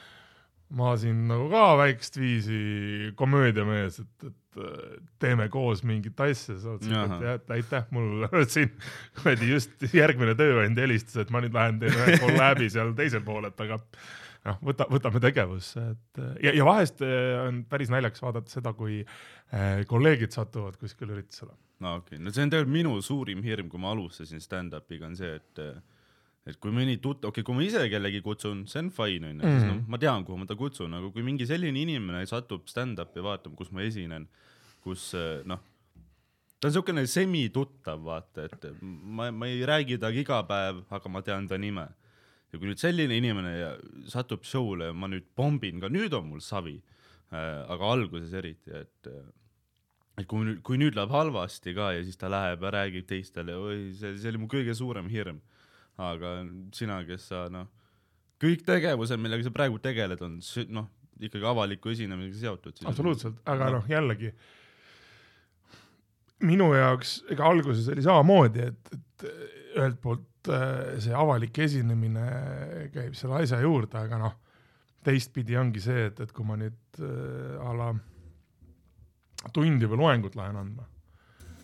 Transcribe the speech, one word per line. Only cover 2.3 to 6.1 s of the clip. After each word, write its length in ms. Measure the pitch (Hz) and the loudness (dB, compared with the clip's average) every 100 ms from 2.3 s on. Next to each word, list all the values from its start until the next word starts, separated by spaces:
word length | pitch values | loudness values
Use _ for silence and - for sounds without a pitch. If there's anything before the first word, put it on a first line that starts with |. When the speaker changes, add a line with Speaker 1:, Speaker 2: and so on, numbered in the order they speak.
| 117 107 110 107 104 101 104 107 | 2 0 0 0 -2 -4 -6 -6
Speaker 1:
komöödiamees, 880 | 101 135 139 127 110 104 107 95 - | 0 4 6 6 6 2 2 0 -4
et, 220 | 113 - 143 | -14 -14 -16
et, 300 | 107 _ - | -16 _ -12
äh, 400 | 92 73 - - 170 - | -12 -12 -14 -16 -16 -2
teeme 260 | 127 123 107 | 2 4 2
koos 340 | 135 123 101 117 | 0 0 0 0
mingit 320 | 110 104 | -2 -2